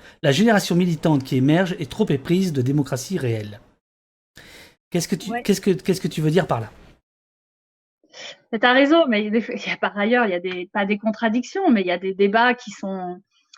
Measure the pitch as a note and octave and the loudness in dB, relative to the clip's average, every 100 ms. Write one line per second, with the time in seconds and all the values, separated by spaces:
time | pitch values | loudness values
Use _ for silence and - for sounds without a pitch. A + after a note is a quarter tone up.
0 | - - D3 C#3 A#3 G3+ - F3 F3+ D#3+ | -20 -2 0 4 4 2 2 0 0 0
1 | E3+ C#3+ B2+ C3 C3+ E3 F#3 F3+ C#3 - | 2 2 0 0 4 4 2 -4 -8 -2
2 | G#3+ C#3 - F3+ F#3+ C#3 B2 D3 C#3 B2+ | -2 -2 0 0 0 -2 0 0 -2 -6
3 | - F3+ B2+ A2 G#2 G#2 _ _ _ _ | -6 -6 -4 -4 -8 -16 _ _ _ _
4 | _ _ _ - - - - _ _ F3 | _ _ _ -20 -20 -20 -20 _ _ -6
5 | - E3+ F#3+ A#3+ A3+ F#3+ G3+ F#3 - F3 | -4 -6 -6 -4 -2 0 0 0 -2 -2
6 | E3 - D3+ F3 - B2 A2 - - _ | -4 -2 0 2 0 -4 -6 -14 -20 _
7 | _ _ _ _ _ _ _ _ _ _ | _ _ _ _ _ _ _ _ _ _
8 | _ - - - _ A3 G3 C4 C#4 E4 | _ -20 -20 -20 _ 0 4 6 6 4
9 | C#4+ G#3 G#3+ A3+ A#3+ G#3 F3+ F3+ G3 G3+ | 4 0 0 -2 -2 -8 -8 -6 -4 -2
10 | G#3 B3 G#3+ F3 F#3 F3+ F3+ G#3 G3 G#3 | 0 2 2 -2 -4 -8 -6 -4 -2 -2
11 | A3 G#3+ A3+ A#3+ - F#4+ F#4 G#3+ F3 F3+ | -2 -2 0 0 -4 0 2 2 2 -2
12 | F#3+ F#3+ G3+ A3+ B3 A#3+ G#3 - G3 F#3+ | -4 0 2 4 2 0 -6 -12 -10 -8
13 | F3+ F3+ _ _ _ | -10 -12 _ _ _